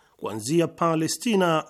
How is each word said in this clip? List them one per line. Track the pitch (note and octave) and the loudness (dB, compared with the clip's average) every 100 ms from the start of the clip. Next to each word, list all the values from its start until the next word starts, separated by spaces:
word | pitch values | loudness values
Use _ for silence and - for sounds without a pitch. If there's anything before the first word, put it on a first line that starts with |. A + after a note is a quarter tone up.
| _ _ | _ _
kuanzia | - G#2+ A2 E3+ E3 | -10 -8 0 2 0
Palestina, | - E3+ D#3+ D#3+ - B3 G3+ F3+ D#3+ | 0 0 0 -2 -4 0 2 2 0